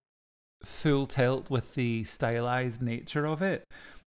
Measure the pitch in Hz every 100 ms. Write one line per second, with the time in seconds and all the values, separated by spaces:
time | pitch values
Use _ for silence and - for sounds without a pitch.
0 | _ _ _ _ _ _ - - 156 139
1 | 131 139 127 131 - 127 - 135 120 113
2 | 104 - 120 117 120 127 127 117 120 117
3 | - 151 151 156 190 156 - - - -